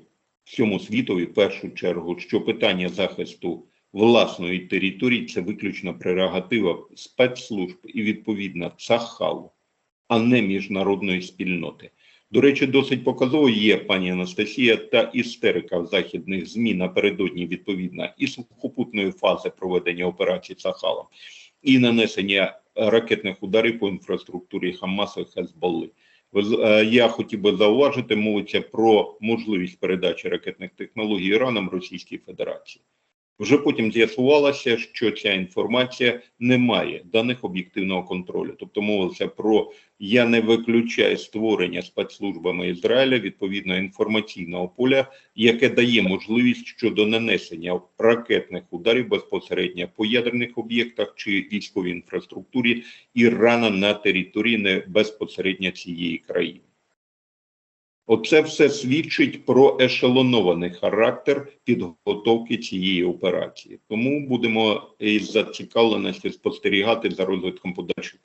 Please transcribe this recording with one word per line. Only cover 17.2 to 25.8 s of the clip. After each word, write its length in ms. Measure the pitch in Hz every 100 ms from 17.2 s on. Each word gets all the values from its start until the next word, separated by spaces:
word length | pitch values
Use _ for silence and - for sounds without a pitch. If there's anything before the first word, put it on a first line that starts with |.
| 92 87 85
відповідно, 640 | 87 - 95 92 85 85 -
і 100 | 131
сухопутної 840 | - 123 _ 127 - 117 107 98
фази 380 | 92 101 87 92
проведення 560 | - 92 90 90 87 90
операції 500 | 90 92 90 - 92
Цахалом, 500 | 92 - 92 - - _ - - - _
і 180 | 143 131
нанесення 840 | 120 117 107 - 98 98 95 - _ -
ракетних 680 | 107 113 117 110 101 92
ударів 360 | 98 110 117 117
по 100 | 101
інфраструктурі 840 | 90 - 92 - 90 - 98 90
Хамасу 480 | 90 95 98 98 -
і 40 | 87
Хезболли. 640 | - 87 - 90 82